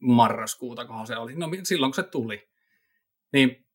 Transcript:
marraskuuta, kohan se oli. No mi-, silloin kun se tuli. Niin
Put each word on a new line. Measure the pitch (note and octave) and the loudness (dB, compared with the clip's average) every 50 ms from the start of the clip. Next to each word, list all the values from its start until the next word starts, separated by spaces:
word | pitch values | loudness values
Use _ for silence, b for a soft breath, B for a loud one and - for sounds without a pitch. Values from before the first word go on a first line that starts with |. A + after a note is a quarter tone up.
| - | 2
marraskuuta, | B2 A#2+ A#2 A#2 G#2+ - A2+ A2+ A2+ - - C3 A#2+ - A#2+ A#2+ | 4 6 6 6 6 4 -2 -6 -10 -10 -12 -12 -12 -12 -12 -12
kohan | A#2 A2+ A2 A2 | -12 -12 -14 -10
se | A#2 A2+ | -10 -10
oli. | A2+ A#2 A#2+ C3 | -10 -10 -10 -8
No | E3+ E3+ D#3+ | -8 -6 -6
mi-, | E3+ F#3+ F3+ | -6 -8 -4
silloin | - F#3 D#3 C3 C3+ C#3 | -2 0 0 0 0 -2
kun | - F#3 | -4 -6
se | - | -4
tuli. | - D3 A2+ A2+ G#2 - _ _ _ _ _ _ _ _ _ _ _ _ _ _ _ _ _ - - | -4 -6 -6 -6 -8 -10 _ _ _ _ _ _ _ _ _ _ _ _ _ _ _ _ _ 0 4
Niin | C#3 C3 B2+ B2+ _ _ _ | 4 4 4 2 _ _ _